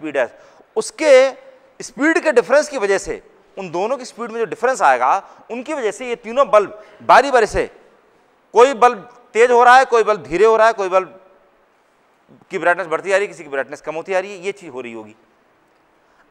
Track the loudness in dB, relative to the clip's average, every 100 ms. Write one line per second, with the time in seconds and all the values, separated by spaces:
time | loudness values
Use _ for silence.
0 | -6 -4 -4 -6 _ _ _ -8 -8 -2
1 | 4 4 4 -2 -18 -20 _ -20 -16 -4
2 | -2 0 0 0 2 0 0 -4 -2 -2
3 | -4 -12 -14 _ _ -14 -8 -6 -4 -6
4 | -10 -14 -12 -8 -8 -4 -4 0 2 2
5 | 0 -2 -4 -20 -14 -12 -8 -6 -6 -6
6 | -10 -10 -4 -2 2 2 0 -6 -20 -8
7 | 4 4 4 2 0 -2 -6 -10 _ _
8 | _ _ _ _ _ 4 4 4 2 0
9 | -10 -20 _ 0 4 6 6 6 4 0
10 | 0 -2 -4 0 2 4 2 0 -2 -2
11 | -2 -8 _ _ _ _ _ _ _ _
12 | _ _ _ _ _ -2 0 0 -2 -6
13 | -2 -4 -4 -10 -10 -8 -8 -12 -12 -12
14 | -6 -6 -6 -10 -12 -12 -14 -16 -14 -14
15 | -18 -20 _ _ _ _ _ _ _ _
16 | _ _ _